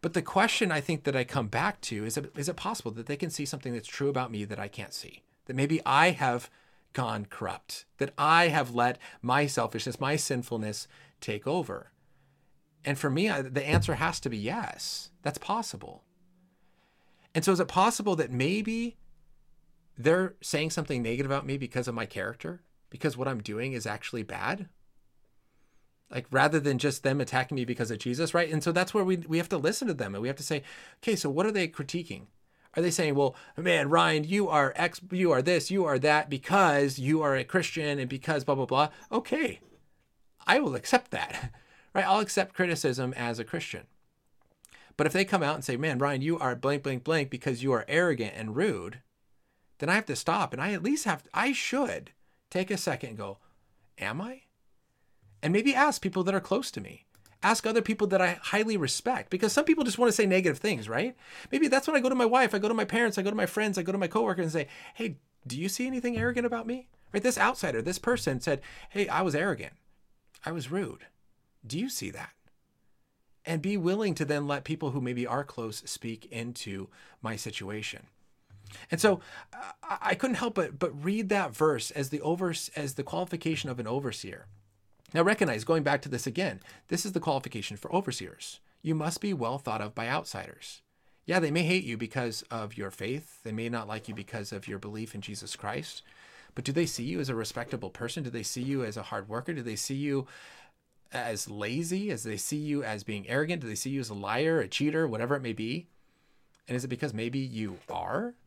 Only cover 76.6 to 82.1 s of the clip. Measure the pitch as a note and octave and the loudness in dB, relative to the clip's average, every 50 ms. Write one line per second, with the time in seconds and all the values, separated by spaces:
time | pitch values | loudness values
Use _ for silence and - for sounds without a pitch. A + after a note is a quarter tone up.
76.6 | - A2 G2 G2 F#2+ - _ - - - - _ - A2 A2+ G#2 - A2+ G#2 - | -8 -8 -8 -8 -8 -10 _ -20 -20 -20 -20 _ -8 -6 -6 -6 -8 -8 -8 -8
77.6 | F#2+ F#2+ G#2 G#2+ G#2+ - - - - _ _ _ _ _ _ _ _ _ - - | -8 -8 -8 -6 -8 -8 -10 -12 -16 _ _ _ _ _ _ _ _ _ -20 -20
78.6 | - - - - - - - E3 - G#3+ F#3+ E3 - - - - - _ - - | -20 -20 -20 -20 -8 -6 -2 4 4 4 4 4 -2 -14 -18 -18 -18 _ -14 -14
79.6 | - - - _ - E4+ A#3+ - - G#3+ F#3 F#3 - B3+ A#3+ - B3 A#3 A3 G3+ | -12 -12 -14 _ -6 -6 -6 -2 0 0 0 2 2 0 0 0 -2 -2 0 0
80.6 | E3+ C3 - C#3 F3+ E3 C3 C#3+ C#3+ F3+ G3+ G#3+ A3+ F#3 G#3 G3+ F#3 C#3+ A2+ - | -2 -2 -2 -2 -2 -2 -2 -4 -4 -2 -2 0 0 0 0 0 0 -2 0 2
81.6 | D#3 D#3 D3 A#2+ - - - D3 C#3+ C3 | 4 4 4 2 -2 -6 -4 -4 -4 -2